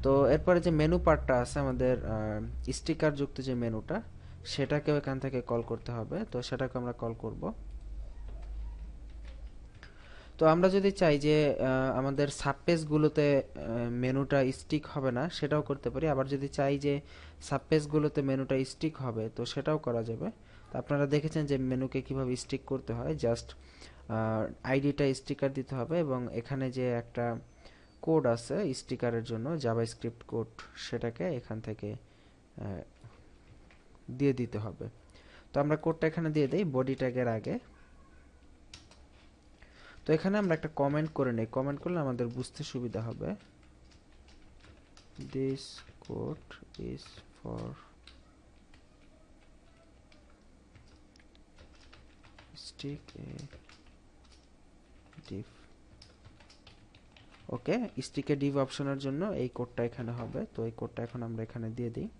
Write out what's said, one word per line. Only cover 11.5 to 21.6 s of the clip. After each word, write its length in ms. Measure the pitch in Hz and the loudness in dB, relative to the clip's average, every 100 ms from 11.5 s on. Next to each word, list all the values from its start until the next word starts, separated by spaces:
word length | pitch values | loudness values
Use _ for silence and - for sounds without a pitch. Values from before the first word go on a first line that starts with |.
| - | 4
আহ, 380 | 131 131 131 120 | 2 4 2 2
আমাদের 300 | 135 139 143 | 0 2 0
সাবপেজগুলোতে, 1120 | - 143 139 - 170 156 151 151 151 147 139 | 2 -2 0 2 2 4 4 6 6 6 6
আহ, 480 | - - 73 117 117 | 2 -8 -4 -2 0
মেনুটা 640 | 120 127 135 139 143 131 | 0 2 2 4 4 4
স্টিক 340 | - - 151 - | 0 -2 -2 -2
হবে 260 | 151 131 | -2 0
না, 160 | 120 160 | 0 -2
সেটাও 340 | - 143 151 | -2 2 2
করতে 280 | 147 135 120 | 2 -2 -2
পারি। 180 | 123 156 | 0 2
আবার 200 | 135 135 | 2 2
যদি 200 | 139 139 | 0 -2
চাই 300 | - 139 143 | 2 2 4
যে 220 | 143 143 - - - - | 2 0 -2 -18 -18 -16
সাবপেজগুলোতে 840 | - 139 - 156 147 151 147 151 | -4 -4 4 2 4 2 4 2
মেনুটা 420 | 135 135 131 135 | 2 0 2 0
স্টিক 320 | 131 - 160 160 | 0 -2 -4 -2
হবে, 340 | 131 110 110 - | -4 -2 -4 -4
তো 100 | 120 | -4
সেটাও 320 | - 139 151 | -2 0 0
করা 240 | - 117 | 0 -2
যাবে। 280 | 113 117 180 - - - - | -2 -4 -4 -6 -20 -20 -8
তো 60 | 123 | -8
আপনারা 280 | - 143 143 | 0 2 4
দেখেছেন 400 | 151 156 160 147 | 2 2 -2 0
যে 120 | |
মেনুকে 420 | 135 | 2